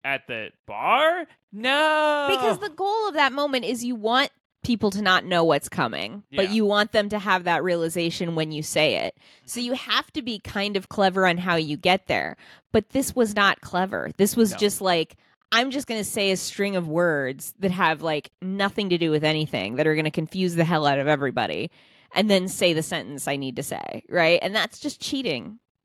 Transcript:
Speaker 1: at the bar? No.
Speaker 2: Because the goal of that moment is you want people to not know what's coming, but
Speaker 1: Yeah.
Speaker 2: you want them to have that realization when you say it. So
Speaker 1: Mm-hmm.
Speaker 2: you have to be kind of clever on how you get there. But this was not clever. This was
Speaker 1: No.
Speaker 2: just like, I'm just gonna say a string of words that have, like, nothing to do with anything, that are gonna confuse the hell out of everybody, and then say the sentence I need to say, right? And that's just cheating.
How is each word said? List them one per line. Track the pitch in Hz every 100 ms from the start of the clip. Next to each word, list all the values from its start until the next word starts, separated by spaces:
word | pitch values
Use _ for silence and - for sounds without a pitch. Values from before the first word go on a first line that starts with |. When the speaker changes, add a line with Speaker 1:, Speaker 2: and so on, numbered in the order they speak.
Speaker 1:
at | 135 135 -
the | 113 107 - -
bar? | 107 147 240 311 359 302 _ _
No. | 202 247 277 311 302 302 294 285
Speaker 2:
Because | 277 427 392
the | 415
goal | 302 392 440 427
of |
that | 311 269
moment | 277 285 262
is | 202 233
you | 240
want | 240 214 254 277 - _ _
people | - 233 214
to | 196
not | 202 185
know | 165 175
what's | 165 147 -
coming, | - 123 76 101 202 -
but | 143 196
Speaker 1:
Yeah. |
Speaker 2:
you | 220 202
want | 208 208
them | 220 202
to | 208
have | 202 185
that | 175 165
realization | 175 170 165 175 170 170 170
when | 165 156
you | 156
say | 151 160 151 92 87
it. | - _ _ -
So | 240
Speaker 1:
Mm-hmm. | 240
Speaker 2:
you |
have | 254 - 226 294
to | 311
be | 240 214
kind | - 202 202 196
of | 185
clever | - 190 185 185
on | 170
how | 180 165
you | 156 143
get | 180 185 -
there. | 113 76 - - - _
But | 226 -
this | 269 269 -
was | 226
not | 208 196 -
clever. | - 180 190 95 64 -
This | 202 226
was | 220
Speaker 1:
No. | -
Speaker 2:
just | 208 202
like, | 190 170 160 - _ _ _
I'm | 226 262
just | 262 -
gonna | 220
say | 196 226 196
a | 185
string | - - 202 190
of | 165
words | 160 175 147 131 135 - -
that | 190
have, | 185 175 156
like, | 160 151 - _
nothing | 185 196 202 - 196
to | 175
do | 165
with | 151
anything, | 156 156 151 127 95 127
that | 156
are | 156
gonna | 156
confuse | 156 156 185 180
the | 170
hell | 165 165 147
out | 139
of | 139
everybody, | 147 135 120 101 78 143 - _ _ _
and | - 220
then | 196 185
say | - 180
the | 160
sentence | 160 165 98 139 139
I | 139
need | 135 -
to |
say, | 139 - - 113 -
right? | 175 165 175
And | 185
that's | 208 170 -
just | 294 -
cheating. | - 269 247 131 95 220 _ _